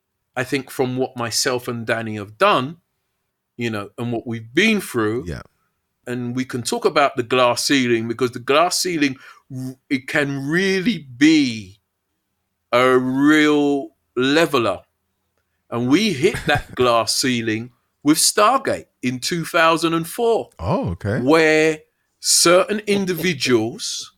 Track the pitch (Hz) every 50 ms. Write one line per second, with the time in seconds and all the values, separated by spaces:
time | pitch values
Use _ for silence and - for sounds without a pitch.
0 | _ _ _ _ _ _ _ 127 127 - 147 139 123 - - - 131 127 127 127
1 | 127 127 - 127 117 113 - - - 143 127 123 - - 120 117 113 120 117 113
2 | 113 110 107 107 101 101 107 - 190 208 196 139 127 143 170 - _ _ _ _
3 | _ _ _ _ _ _ _ _ _ _ _ - 120 117 110 104 101 104 - -
4 | 117 120 117 113 - 123 117 117 113 113 123 165 208 220 220 196 - - - 120
5 | 110 104 113 127 160 175 71 62 - - _ _ _ _ _ _ _ _ _ _
6 | _ 123 123 123 123 120 120 131 127 - - 127 117 - 233 240 - 196 151 156
7 | 143 135 - 131 117 - 131 123 - - 120 - - - 147 135 127 120 117 113
8 | 113 117 117 - 131 123 - 123 120 - 135 151 170 175 - - - 185 175 151
9 | 143 139 127 - - - - _ _ - 135 131 131 131 131 - _ - 143 131
10 | 131 - - 156 143 139 139 135 135 143 160 180 196 190 190 190 175 175 170 165
11 | 147 131 123 120 143 156 160 151 143 123 113 110 101 90 98 _ _ _ _ _
12 | _ _ _ _ _ _ _ _ _ _ _ _ _ _ 117 120 127 127 127 127
13 | 127 127 131 135 139 147 156 151 151 151 151 147 143 143 143 139 127 110 - _
14 | _ _ _ 123 127 135 143 160 170 - 143 127 113 104 90 82 - _ _ _
15 | _ _ _ _ _ _ _ _ _ _ _ _ _ _ 120 117 123 123 143 180
16 | 220 214 165 123 147 214 240 - - 156 147 139 - - - - 123 127 117 117
17 | 110 - - - - 131 123 117 113 110 110 113 117 127 - _ _ _ _ _
18 | - 143 160 160 - - - 214 208 220 262 262 - 127 104 87 - _ _ _
19 | - 127 127 123 - - 180 170 165 - - 170 165 165 165 156 165 165 165 165
20 | 165 165 - - 233 233 226 175 120 - _ - - 95 160 247 247 107 85 -
21 | - 101 110 - 120 131 160 165 160 156 156 156 156 160 156 151 - _ _ _
22 | _ _ _ _ - - - - - 170 175 180 - - 208 214 208 208 202 202
23 | 196 180 180 160 165 185 170 123 - 131 127 113 110 117 156 240 - - - -
24 | - - -